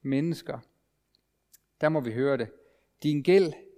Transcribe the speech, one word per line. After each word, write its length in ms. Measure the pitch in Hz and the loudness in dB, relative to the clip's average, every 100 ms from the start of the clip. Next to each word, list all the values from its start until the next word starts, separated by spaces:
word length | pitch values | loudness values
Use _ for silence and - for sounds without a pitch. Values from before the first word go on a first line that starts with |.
mennesker. 560 | 139 135 165 160 - 131 - _ _ _ _ _ _ _ _ - _ - | -4 -2 -2 -4 -8 -12 -14 _ _ _ _ _ _ _ _ -20 _ -2
Der 80 | 156 | 0
må 120 | 156 | 0
vi 120 | 120 | -2
høre 240 | 117 139 131 | -2 0 0
det. 160 | 110 - _ _ _ - | -4 -12 _ _ _ -6
"Din 200 | 147 147 | -2 0
gæld 300 | 156 196 165 - - | 4 4 4 -4 -18